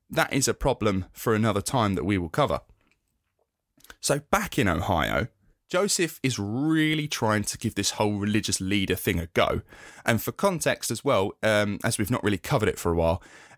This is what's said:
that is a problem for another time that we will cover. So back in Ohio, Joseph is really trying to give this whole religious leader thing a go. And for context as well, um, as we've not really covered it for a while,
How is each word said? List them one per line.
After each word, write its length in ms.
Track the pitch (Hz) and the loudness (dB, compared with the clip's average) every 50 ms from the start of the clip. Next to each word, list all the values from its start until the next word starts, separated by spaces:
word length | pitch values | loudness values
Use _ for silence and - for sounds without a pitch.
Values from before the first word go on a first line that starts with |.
| _ - | _ -6
that 240 | 127 160 156 - | -2 -2 0 0
is 140 | - 139 131 | 0 0 0
a 80 | 117 104 | 0 -2
problem 520 | - - 139 120 - 107 107 95 95 92 - | 0 -2 -2 -2 0 0 0 0 0 -4 -6
for 220 | - - - 123 110 | -10 -6 0 0 2
another 260 | 104 113 110 101 101 | 2 2 2 0 0
time 360 | - - - 127 107 98 95 | -2 0 0 2 2 2 0
that 80 | 73 69 | 0 0
we 120 | 98 104 | 0 0
will 120 | 92 85 80 | 0 -2 -2
cover. 320 | - 151 139 98 71 - - _ - _ _ _ _ _ _ _ _ _ _ _ _ _ _ _ _ _ _ _ _ _ _ - - - | 0 0 0 0 0 -4 -6 _ -20 _ _ _ _ _ _ _ _ _ _ _ _ _ _ _ _ _ _ _ _ _ _ -20 -18 -6
So 200 | - - 143 147 - - | -2 -2 -2 -2 0 0
back 280 | 196 208 202 - - 151 | -2 -2 0 -2 0 2
in 100 | 113 92 | 2 2
Ohio, 600 | 80 80 92 104 92 78 65 52 53 71 113 - _ _ _ _ _ _ _ - | 2 0 0 2 2 2 2 2 0 -2 -2 -4 _ _ _ _ _ _ _ -2
Joseph 520 | - 180 202 196 - - 170 156 - - | 0 0 0 2 0 0 0 -2 -2 -2
is 160 | - 131 117 - | -2 -2 -2 -2
really 680 | 101 101 110 131 147 160 160 160 156 156 156 156 151 151 | -4 -4 -2 -2 0 2 2 2 2 2 0 -2 -2 -4
trying 340 | - - 123 110 107 104 | -4 -2 0 2 2 2
to 160 | 101 - - - | 0 -2 -6 -4
give 160 | - 107 - | -4 -4 -2
this 180 | 101 98 - | -2 -2 -2
whole 220 | - - 107 104 104 101 | 0 0 0 0 2 0
religious 420 | 101 107 104 107 92 - 95 - | 0 0 0 0 0 0 -4 -2
leader 340 | 95 95 101 101 95 90 90 | -2 0 2 2 2 2 0
thing 240 | - - 113 90 85 | 0 0 -2 -2 -2
a 80 | 82 - | -2 -2
go. 340 | - - 101 - - - - - - - - - - - - | 0 0 0 2 0 -4 -6 -10 -20 -20 -20 -20 -16 -6 -2
And 180 | - 117 104 | 0 0 0
for 80 | - 123 | -2 -6
context 600 | - - - 202 185 147 - 143 - - - - | -4 0 0 0 0 0 0 -2 -2 -2 -4 -6
as 120 | 117 - | -6 -4
well, 300 | - 143 123 98 98 101 - - | 0 2 2 2 2 0 -4 -2
um, 380 | - 110 107 104 104 104 101 - | 0 2 4 4 2 0 -2 -2
as 160 | - 117 - - | -2 -2 -2 -2
we've 120 | 104 95 | -2 -2
not 120 | 127 - | -2 0
really 160 | - 104 101 90 | 0 0 0 0
covered 300 | - - 156 117 107 95 | -2 0 0 2 2 0
it 100 | - - | 0 0
for 140 | - 85 | -2 0
a 20 | 85 | 2
while, 260 | 82 82 82 85 - - - - - - - - | 2 2 2 2 0 -4 -14 -20 -20 -20 -16 -6